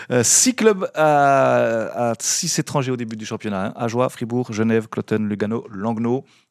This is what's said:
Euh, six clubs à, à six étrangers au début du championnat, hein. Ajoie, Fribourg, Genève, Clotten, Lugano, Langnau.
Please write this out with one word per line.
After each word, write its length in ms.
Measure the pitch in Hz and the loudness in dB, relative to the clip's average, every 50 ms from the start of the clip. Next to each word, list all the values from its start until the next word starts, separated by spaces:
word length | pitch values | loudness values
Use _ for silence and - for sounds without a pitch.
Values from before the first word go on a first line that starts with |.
| - - | -6 -2
Euh, 140 | 123 123 117 | 0 2 2
six 320 | - - - - 254 240 | 4 4 4 4 2 2
clubs 340 | - 214 220 202 185 185 - - | 4 4 4 4 2 0 -4 0
à, 1120 | 156 156 151 147 143 143 139 139 135 131 127 123 120 120 117 117 113 107 - - 107 120 117 | 2 4 4 6 6 6 6 6 4 4 4 4 2 2 2 0 -2 -2 -4 -4 -2 -2 -2
à 40 | 113 - | -2 -2
six 380 | - - - - 180 156 - | -4 -4 -2 -2 -2 -2 -2
étrangers 320 | 165 143 - - 147 127 131 | -4 -4 -2 -2 -2 -2 -2
au 80 | 127 | -4
début 180 | 120 120 110 113 | -4 -6 -8 -8
du 120 | 107 110 | -10 -8
championnat, 400 | - 117 - - 107 101 95 98 | -8 -8 -6 -4 -4 -4 -2 -4
hein. 60 | 123 - | -4 -4
Ajoie, 340 | - 123 113 110 123 127 127 | -4 -4 -2 0 0 0 -2
Fribourg, 420 | - - 123 110 120 123 123 - | -2 -6 -6 -4 -2 -4 -4 -2
Genève, 360 | 110 110 110 113 113 113 110 | -2 0 2 2 2 2 0
Clotten, 420 | - - 123 - - 107 107 107 104 | -2 -6 -6 -4 -2 -2 -2 -2 -2
Lugano, 380 | 104 101 107 104 113 - - 113 | -2 -2 -2 -2 -4 -4 -8 -10
Langnau. 560 | 107 95 101 117 113 110 117 117 123 135 135 _ _ _ _ _ | -10 -6 -6 -4 -4 -2 -2 -2 -2 -2 -4 _ _ _ _ _